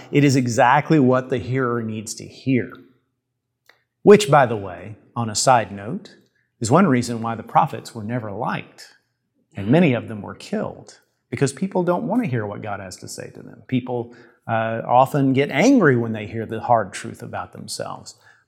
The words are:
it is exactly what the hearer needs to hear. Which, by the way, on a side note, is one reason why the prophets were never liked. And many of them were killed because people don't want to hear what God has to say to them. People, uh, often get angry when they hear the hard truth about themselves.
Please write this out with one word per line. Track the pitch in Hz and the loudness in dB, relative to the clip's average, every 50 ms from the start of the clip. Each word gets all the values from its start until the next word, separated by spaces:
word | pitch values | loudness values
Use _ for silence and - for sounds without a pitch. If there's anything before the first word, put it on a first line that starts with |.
| - - | -12 -2
it | - 143 143 | 2 4 4
is | 147 127 | 6 4
exactly | 139 127 120 113 123 127 123 131 147 139 - 160 156 | 4 2 0 2 2 4 4 4 4 4 4 4 4
what | 127 123 127 127 127 127 | 6 4 4 2 0 -2
the | 131 120 | -4 -6
hearer | 98 107 127 135 131 120 120 120 | -4 -4 -4 -2 -2 -2 -2 -4
needs | 113 110 110 113 107 - - | -6 -6 -8 -10 -10 -12 -14
to | - 101 | -14 -16
hear. | 95 - - - 131 135 120 95 - - - - _ _ _ _ _ _ _ _ _ _ _ _ _ _ _ _ _ _ _ _ _ _ _ _ | -18 -18 -8 -4 0 0 0 0 -4 -10 -18 -20 _ _ _ _ _ _ _ _ _ _ _ _ _ _ _ _ _ _ _ _ _ _ _ _
Which, | 185 208 208 - - | 8 8 8 8 6
by | 147 147 131 | 4 4 4
the | 110 117 104 | 4 0 -4
way, | 98 95 87 85 90 104 107 - _ _ _ | -8 -10 -12 -14 -14 -16 -18 -18 _ _ _
on | 120 117 110 | -6 -6 -4
a | 104 | -4
side | - - 139 127 120 107 92 | 0 4 4 4 4 4 0
note, | 101 98 101 110 160 220 - - - _ _ _ _ _ _ _ _ _ | -6 -10 -10 -10 -10 -10 -12 -14 -20 _ _ _ _ _ _ _ _ _
is | 120 104 | 0 4
one | 127 175 202 | 4 4 6
reason | 170 131 123 120 120 120 110 | 4 2 2 0 -2 -6 -8
why | 113 117 113 | -6 -8 -8
the | 104 104 | -8 -12
prophets | - - 160 165 151 - 113 - - - | 0 0 2 2 2 -2 -8 -12 -14 -14
were | 117 104 | -12 -8
never | 107 120 127 107 107 | -6 -6 -6 -8 -8
liked. | 98 104 - - - - - - _ - - - _ _ _ _ _ _ _ _ _ _ _ _ _ | -8 -8 -6 -6 -6 -8 -10 -12 _ -20 -20 -20 _ _ _ _ _ _ _ _ _ _ _ _ _
And | 104 95 107 | -10 -2 2
many | 135 170 185 143 123 | 4 4 4 4 2
of | 110 104 101 | -2 -4 -8
them | 110 104 | -12 -12
were | 98 98 98 | -12 -14 -14
killed | - - - - 214 - - - - - - - _ _ _ _ _ _ _ | -16 -12 -8 -8 -6 -6 -8 -10 -14 -18 -20 -20 _ _ _ _ _ _ _
because | - - 143 131 - | -4 -2 -2 -2 -2
people | - 190 190 - 190 175 | -4 -8 -4 -2 -2 0
don't | 170 175 - 113 127 | 0 0 -2 -2 -2
want | 202 247 240 | -2 -2 -2
to | 147 | -2
hear | 127 117 104 | -4 -4 -4
what | 101 104 113 | -6 -8 -10
God | 110 107 101 98 | -10 -10 -10 -10
has | 98 92 - - | -10 -14 -16 -16
to | - - | -16 -16
say | - - - - - | -14 -14 -16 -16 -18
to | - - | -20 -20
them. | - - - - - | -20 -20 -20 -10 -4
People, | 127 123 120 - 123 123 117 120 - - - - _ _ _ - | -4 -4 -2 -2 -6 -6 -6 -8 -12 -20 -20 -20 _ _ _ -4
uh, | 117 113 113 113 113 113 - - | -2 -2 -2 -2 -4 -6 -2 2
often | 120 123 135 - - 147 139 135 131 | 4 4 4 4 2 0 0 2 2
get | 131 139 147 | 2 0 0
angry | 139 139 185 262 285 247 185 147 127 | 0 2 4 4 6 6 6 4 4
when | 120 113 113 110 | 2 0 -2 -6
they | 107 104 | -8 -8
hear | 98 107 113 110 | -8 -8 -8 -8
the | 95 113 107 | -6 -8 -6
hard | 101 107 120 113 101 92 - | 0 2 2 2 2 -2 -8
truth | - - 113 110 - | -12 -12 -12 -14 -14
about | 120 113 107 98 90 - | -14 -12 -12 -12 -12 -12
themselves. | - - - - - - - - - - 98 - - _ _ _ _ _ _ | -16 -18 -14 -12 -10 -10 -10 -10 -12 -14 -16 -20 -20 _ _ _ _ _ _